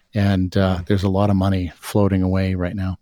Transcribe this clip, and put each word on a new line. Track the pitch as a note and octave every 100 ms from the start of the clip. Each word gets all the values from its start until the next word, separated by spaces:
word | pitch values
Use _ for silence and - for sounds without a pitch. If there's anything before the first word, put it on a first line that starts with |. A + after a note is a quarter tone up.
| _
And, | G#2 G2+ F#2+ F#2 G2+
uh, | F#2+ F2+ F2+
there's | G2
a | G2
lot | F#2+ G2+
of | G2
money | G2 F#2+ F2 -
floating | - G#2+ G2 F#2+
away | F#2 F#2+ F#2+ F#2
right | F2+ F#2+
now. | F#2 F#2